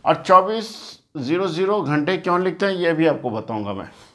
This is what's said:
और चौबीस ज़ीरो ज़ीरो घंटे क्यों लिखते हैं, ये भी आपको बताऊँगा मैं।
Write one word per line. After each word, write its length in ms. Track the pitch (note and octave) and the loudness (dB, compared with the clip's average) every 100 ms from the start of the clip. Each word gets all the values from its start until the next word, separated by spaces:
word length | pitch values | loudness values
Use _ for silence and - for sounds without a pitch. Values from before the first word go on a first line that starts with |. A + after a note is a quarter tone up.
| - | 0
और 100 | E3 | 0
चौबीस 840 | - F#3 F#3+ A3+ G#3+ - - - _ D#3 | 6 6 6 -2 -6 -12 -18 -20 _ -8
ज़ीरो 300 | B2+ F3 F#3+ | -2 -2 -2
ज़ीरो 340 | D#3+ F#3+ G#3 | -2 0 0
घंटे 360 | C#3+ D3+ D3 F#3+ | 0 0 0 -2
क्यों 240 | F#3 F3 | 0 0
लिखते 220 | F#3 E3+ G3 | 0 0 -2
हैं, 80 | |
ये 200 | F#3 E3+ | 0 0
भी 140 | D#3+ D#3+ | 2 2
आपको 220 | C#3 B2 | 2 -2
बताऊँगा 440 | G#2 - A2 G2+ | -6 -6 -6 -4
मैं। 140 | G2 D#2+ - - | -6 -10 -18 -20